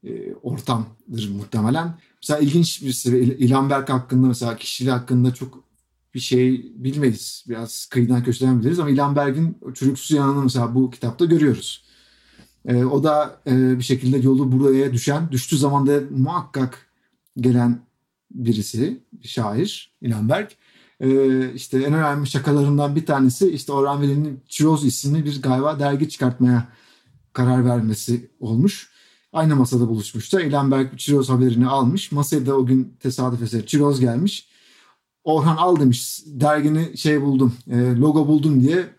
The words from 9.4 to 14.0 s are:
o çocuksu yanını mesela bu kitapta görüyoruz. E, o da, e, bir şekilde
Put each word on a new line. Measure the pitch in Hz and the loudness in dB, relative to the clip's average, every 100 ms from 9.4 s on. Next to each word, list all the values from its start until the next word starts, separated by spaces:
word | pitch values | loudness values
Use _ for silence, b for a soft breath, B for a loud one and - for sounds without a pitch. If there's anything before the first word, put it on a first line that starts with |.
| 165 - | -2 -4
o | - | -14
çocuksu | 127 135 131 - 151 | -2 -2 -2 -2 0
yanını | 139 143 | 2 2
mesela | 131 127 117 123 | 0 0 0 0
bu | 127 | 0
kitapta | 123 120 - 170 | -2 -8 -2 2
görüyoruz. | 160 147 95 - - b b b b b b b b - | 4 4 0 -4 -14 b b b b b b b b -2
E, | 123 127 | 0 2
o | 139 | 2
da, | 156 151 147 - - | 2 0 -2 -6 0
e, | 127 127 127 | 2 2 0
bir | |
şekilde | 123 127 | 0 0